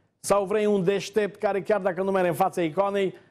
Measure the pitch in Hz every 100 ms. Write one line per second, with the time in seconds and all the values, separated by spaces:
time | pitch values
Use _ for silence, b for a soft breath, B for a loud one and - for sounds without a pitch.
0 | _ _ - 202 190 214 208 202 175 202
1 | - 214 202 - 202 196 - 208 190 175
2 | 196 190 180 151 185 - 165 151 202 202
3 | 190 B B